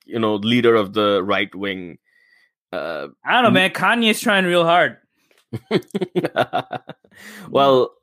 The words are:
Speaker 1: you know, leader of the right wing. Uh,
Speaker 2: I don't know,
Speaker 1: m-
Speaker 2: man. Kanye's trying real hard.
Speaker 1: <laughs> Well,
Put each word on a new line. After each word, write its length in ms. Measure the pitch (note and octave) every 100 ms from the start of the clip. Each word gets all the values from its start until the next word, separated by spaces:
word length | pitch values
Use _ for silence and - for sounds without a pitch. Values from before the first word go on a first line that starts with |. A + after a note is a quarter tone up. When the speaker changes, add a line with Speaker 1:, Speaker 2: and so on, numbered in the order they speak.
Speaker 1:
you 160 | _ A2+
know, 160 | A2 G#2
leader 400 | G#2+ A#2+ A#2 A2+
of 160 | G2
the 320 | G2+ G#2 G2+
right 320 | F#2+ G2 G2+ F#2
wing. 440 | G2+ F#2+ F2 C#2+ _ _ _ _ _ _ _
Uh, 340 | F2+ D2+ D#2+ C#2+ -
Speaker 2:
I 180 | - A3
don't 20 |
know, 40 | A#3
Speaker 1:
m- 60 |
Speaker 2:
man. 180 | F#3 F#3
Kanye's 480 | - F3+ A#3 A3+ G#3+
trying 240 | A#3+ G3
real 220 | F#3 F3 E3
hard. 320 | F3 D3 A2 _ _ _ _ _ A#2
Speaker 1:
<laughs> 1080 | - F#3 - G3 F#3 F#3 - - - - - - - - _ _ - - -
Well, 420 | C3 C#3 C3 B2 -